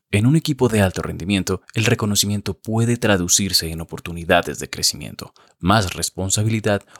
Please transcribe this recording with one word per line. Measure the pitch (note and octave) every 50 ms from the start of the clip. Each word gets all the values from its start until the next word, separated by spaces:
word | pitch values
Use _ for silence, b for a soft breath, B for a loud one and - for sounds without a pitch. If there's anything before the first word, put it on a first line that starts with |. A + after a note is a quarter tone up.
| b -
En | - G2+ G#2+
un | B2+ D3+
equipo | D#3+ - D3+ C#3+ - B2+
de | A2+ G#2+ G#2+
alto | G2 F#2 - F#2
rendimiento, | - D#2 F2 E2 E2 F#2 G2+ F#2+ F2+ - F#2 - _ _ -
el | A2+ G#2+
reconocimiento | - A#2 - A2 G#2 G#2 G2+ - G2+ G#2 G2+ - G2+ F#2+ -
puede | - - A2 A2+ A#2 A#2 A#2+
traducirse | A#2 - G#2+ G2+ F2+ F2 E2+ - - G2+ F#2+ F2+ - E2+ E2
en | D#2+ D#2+
oportunidades | E2 - E2+ E2 - F2 E2+ E2+ E2 E2 F2+ F2 - D2+ C2 -
de | C#2+ -
crecimiento, | - - B1+ - - B1+ - G#1+ - - - - _ b b b b b
más | E2 F2 G2+ A2 G2 F2 -
responsabilidad | - - - - - F#2 G2 - G#2+ G#2+ A2 A2 A2 G2+ G#2+ G#2 G2+ - B B